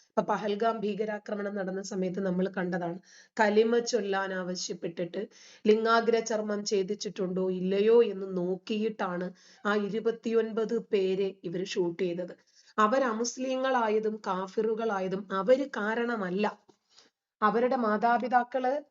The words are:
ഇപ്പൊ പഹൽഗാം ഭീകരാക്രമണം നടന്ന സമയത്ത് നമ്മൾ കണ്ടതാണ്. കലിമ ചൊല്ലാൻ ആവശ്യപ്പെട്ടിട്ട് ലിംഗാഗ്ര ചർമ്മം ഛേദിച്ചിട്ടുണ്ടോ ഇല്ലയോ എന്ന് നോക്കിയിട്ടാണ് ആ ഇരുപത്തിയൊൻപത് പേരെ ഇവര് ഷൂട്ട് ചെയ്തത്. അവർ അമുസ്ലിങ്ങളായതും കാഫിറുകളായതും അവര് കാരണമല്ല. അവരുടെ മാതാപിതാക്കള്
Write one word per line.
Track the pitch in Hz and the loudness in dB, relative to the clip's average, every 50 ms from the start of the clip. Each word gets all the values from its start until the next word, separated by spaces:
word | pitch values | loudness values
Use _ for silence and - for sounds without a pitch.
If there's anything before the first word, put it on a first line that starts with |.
| _ | _
ഇപ്പൊ | _ _ - - | _ _ -2 0
പഹൽഗാം | - 214 185 208 208 202 202 226 226 220 226 | 0 -2 -2 -2 -2 -2 0 0 0 0 0
ഭീകരാക്രമണം | 196 208 202 185 214 214 208 208 - - 214 202 202 202 208 | -2 -4 -4 -4 -4 -6 -6 -8 -8 -8 -6 -6 -6 -4 -6
നടന്ന | 202 185 190 190 190 196 | -6 -6 -6 -6 -6 -8
സമയത്ത് | - 214 185 185 185 180 196 | -6 -4 -4 -4 -2 -2 -2
നമ്മൾ | 196 190 180 180 185 190 | -2 -2 0 0 0 -2
കണ്ടതാണ്. | 190 202 180 180 185 175 175 170 170 185 - _ - - - _ _ | -2 -2 -4 -2 -2 -4 -4 -4 -6 -8 -12 _ -20 -20 -20 _ _
കലിമ | - 220 208 208 214 226 226 233 240 | 0 2 4 6 6 4 6 4 2
ചൊല്ലാൻ | 233 - - 220 202 202 190 196 196 190 190 | 2 0 -2 -2 -2 0 -2 -2 -2 -2 -4
ആവശ്യപ്പെട്ടിട്ട് | 185 185 180 180 180 - - 180 175 - 175 165 - 180 170 - 190 214 240 _ - - - - - - | -4 -4 -6 -6 -6 -6 -8 -8 -8 -8 -8 -6 -6 -6 -6 -6 -8 -8 -10 _ -16 -20 -20 -14 0 4
ലിംഗാഗ്ര | 214 214 220 220 226 226 233 220 214 226 226 | 4 4 4 4 4 4 4 4 4 4 2
ചർമ്മം | 226 - 226 214 214 208 208 208 208 | 2 0 -2 -2 -2 -2 -4 -4 -2
ഛേദിച്ചിട്ടുണ്ടോ | - 220 196 190 185 208 202 - 208 180 - 190 180 185 185 185 185 | -2 0 0 0 0 -4 -6 -6 -8 -6 -4 -4 -2 -2 0 0 0
ഇല്ലയോ | 185 185 180 185 196 196 208 220 233 240 233 | 0 -2 0 0 2 2 4 6 8 8 6
എന്ന് | 208 196 190 196 190 190 | 6 2 -4 -6 -6 -4
നോക്കിയിട്ടാണ് | 180 175 180 185 180 - - 226 214 214 220 214 - 214 185 180 175 185 185 185 - - - - - - | -2 -2 -2 -2 -4 -4 -4 -2 -2 -2 -2 -2 -2 -4 -4 -4 -4 -6 -6 -8 -12 -20 -20 -18 -6 -2
ആ | 208 208 | 0 0
ഇരുപത്തിയൊൻപത് | 214 202 196 185 220 214 226 226 - - 233 220 226 220 226 214 220 220 214 240 226 185 | 0 0 -2 -2 -2 -2 -2 -4 -4 -2 0 0 2 0 0 0 -2 -2 -2 -2 -2 -2
പേരെ | - - 196 190 185 190 185 196 190 190 - - | 0 0 2 2 2 2 0 0 -2 -4 -6 -8
ഇവര് | 180 170 180 190 | -8 -6 -6 -6
ഷൂട്ട് | 202 - 220 175 170 170 - 196 | -4 -2 -2 -2 -2 -2 -2 -2
ചെയ്തത്. | 175 170 175 180 - - - _ _ _ _ - - - - | -2 -2 -4 -6 -8 -10 -16 _ _ _ _ -20 -6 0 2
അവർ | 214 214 254 269 269 | 2 4 4 4 2
അമുസ്ലിങ്ങളായതും | 240 214 220 240 240 - 262 254 262 262 262 262 269 262 247 226 220 214 220 214 214 214 | 2 0 -2 -2 -4 -4 -4 -4 -2 -2 0 0 0 0 2 2 2 2 0 0 -2 -4
കാഫിറുകളായതും | 214 - 208 185 185 190 190 - 233 214 220 220 208 233 233 202 190 190 185 185 190 202 - 196 | -4 -4 -4 -4 -4 -4 -4 -2 -2 0 0 0 0 -2 -2 -2 -2 -2 -2 -4 -6 -6 -4 -4
അവര് | 190 190 208 254 262 277 254 | 0 4 4 4 4 4 0
കാരണമല്ല. | - 220 202 214 220 240 233 240 240 214 190 180 175 196 208 202 - - _ _ - _ _ _ _ - - _ _ _ _ _ _ - 214 | -4 -4 -2 -2 -2 -2 -2 -2 -2 -2 -4 -2 -2 0 0 -2 -2 -6 _ _ -20 _ _ _ _ -20 -20 _ _ _ _ _ _ 0 2
അവരുടെ | 214 202 233 247 254 262 | 2 4 4 2 2 2
മാതാപിതാക്കള് | 254 233 214 214 208 220 233 240 233 240 240 254 247 240 - - 262 254 254 277 302 294 _ | 2 2 2 2 2 4 4 2 2 2 2 2 2 2 2 -2 -2 0 0 -2 -2 -4 _